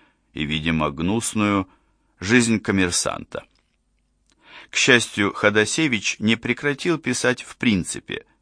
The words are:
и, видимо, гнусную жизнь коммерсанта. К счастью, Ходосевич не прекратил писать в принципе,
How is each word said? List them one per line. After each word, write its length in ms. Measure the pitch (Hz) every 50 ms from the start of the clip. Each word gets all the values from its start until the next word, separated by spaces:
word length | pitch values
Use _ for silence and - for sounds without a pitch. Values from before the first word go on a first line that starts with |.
| _ _ _ _ _ _ -
и, 120 | 78 78
видимо, 460 | 71 78 80 76 82 80 80 78 76
гнусную 760 | 69 73 82 92 107 117 113 - - 110 104 104 101 98 95 - _ _ _ _ _ _ _ _ _ -
жизнь 400 | 90 95 120 123 117 113 113 101
коммерсанта. 840 | - - 101 95 92 87 87 - - - 50 50 - - - - - _ _ _ _ _ _ _ _ _ _ _ _ _ _ _ _ _ _ _ _ - - - - -
К 40 | -
счастью, 580 | - - - 127 117 113 - - 107 101 95 -
Ходосевич 800 | - - 104 104 107 107 - - - 160 143 120 101 - - - -
не 180 | 101 107 113
прекратил 640 | 113 - 117 120 - - 143 143 - - 180 165 151
писать 460 | - 127 123 - - 123 127 - -
в 140 | - - -
принципе, 680 | - 123 104 90 73 - - - - - - - - _ _ _